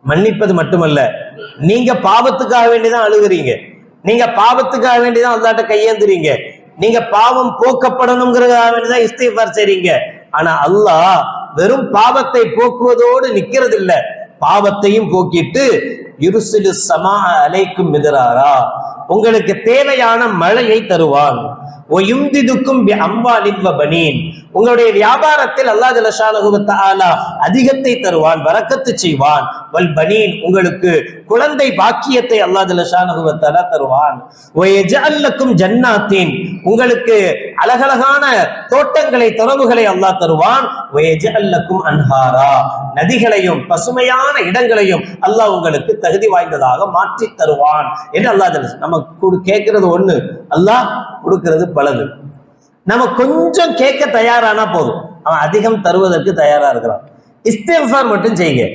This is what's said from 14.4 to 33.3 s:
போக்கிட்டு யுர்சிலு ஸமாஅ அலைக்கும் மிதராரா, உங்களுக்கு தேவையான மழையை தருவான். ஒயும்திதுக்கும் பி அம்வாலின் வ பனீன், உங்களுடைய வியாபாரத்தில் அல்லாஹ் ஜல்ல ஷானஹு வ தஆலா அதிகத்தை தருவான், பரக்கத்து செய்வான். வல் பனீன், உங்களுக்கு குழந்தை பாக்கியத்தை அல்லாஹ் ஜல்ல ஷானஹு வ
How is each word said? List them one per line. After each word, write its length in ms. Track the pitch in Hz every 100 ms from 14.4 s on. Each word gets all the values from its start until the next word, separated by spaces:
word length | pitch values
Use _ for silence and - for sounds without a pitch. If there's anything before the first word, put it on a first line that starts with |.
| - 202 202 202 202 220 190
போக்கிட்டு 840 | 180 170 170 156 254 269 160 - - - -
யுர்சிலு 520 | 165 214 - 214 190 170 -
ஸமாஅ 580 | 165 190 202 185 160 147
அலைக்கும் 460 | 185 185 - 170
மிதராரா, 760 | 151 147 139 123 120 143 135 117 - - - -
உங்களுக்கு 560 | 202 226 226 175 190
தேவையான 640 | 226 262 277 262 233 233 240
மழையை 600 | 185 170 226 233 220 208
தருவான். 760 | 175 160 139 147 120 113 - - - -
ஒயும்திதுக்கும் 960 | 170 190 262 285 285 240 262 269 262
பி 80 | 202
அம்வாலின் 720 | 208 214 233 240 226 208 190
வ 100 | 185 143
பனீன், 540 | 147 165 160 127 - - -
உங்களுடைய 540 | 185 233 240 233 202 208
வியாபாரத்தில் 600 | 269 302 302 262 269 254
அல்லாஹ் 300 | 214 254 240
ஜல்ல 140 | 220 208
ஷானஹு 380 | 220 214 208 202
வ 160 | 202
தஆலா 420 | 190 196 196 180 160 - -
அதிகத்தை 640 | 160 240 254 269 269 240
தருவான், 420 | 190 165 156 160
பரக்கத்து 560 | 147 196 - - - -
செய்வான். 680 | 180 139 147 147 - - -
வல் 200 | 160 175
பனீன், 480 | 151 160 214 208 -
உங்களுக்கு 600 | 165 185 180 - 180 160 - - -
குழந்தை 480 | 226 294 294 269
பாக்கியத்தை 680 | 170 208 294 277 247 247 220
அல்லாஹ் 240 | 180 196 185
ஜல்ல 180 | 175 170
ஷானஹு 280 | 175 180 165
வ 140 | 160